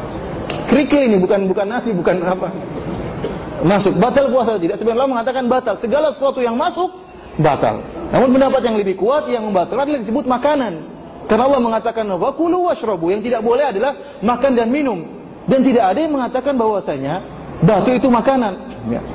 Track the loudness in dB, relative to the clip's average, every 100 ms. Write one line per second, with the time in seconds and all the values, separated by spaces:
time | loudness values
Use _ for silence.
0 | -10 -8 -8 -8 -6 -6 2 2 4 4
1 | 4 4 4 2 2 0 -2 -2 -2 0
2 | 0 0 0 -2 -4 -6 -10 -8 -8 -8
3 | -8 -6 -8 -8 -8 -2 2 2 2 2
4 | 2 4 4 2 2 0 -2 -2 0 0
5 | 0 0 -2 -2 0 0 0 -4 0 0
6 | 0 0 -2 0 -2 0 -2 -2 -4 -6
7 | -20 -20 -8 0 2 2 0 -2 -6 -12
8 | -2 2 4 4 4 2 2 0 0 0
9 | 0 0 0 -4 0 0 0 -2 -2 -2
10 | -2 -2 0 0 2 0 -2 -6 -12 -16
11 | -18 -10 0 2 4 2 2 0 -2 -4
12 | -2 -2 -2 0 0 2 0 0 -2 -2
13 | 0 0 -2 0 2 2 2 0 -2 -2
14 | -10 -4 0 2 2 2 2 2 0 -2
15 | -6 -14 -16 -6 2 4 6 4 4 2
16 | 0 0 -2 -2 0 0 2 0 -2 -4
17 | -2 -4 -6 -14 -14 0 4 4 4 2
18 | 4 2 2 2 0 -4 -12 -10 -6 -6
19 | -6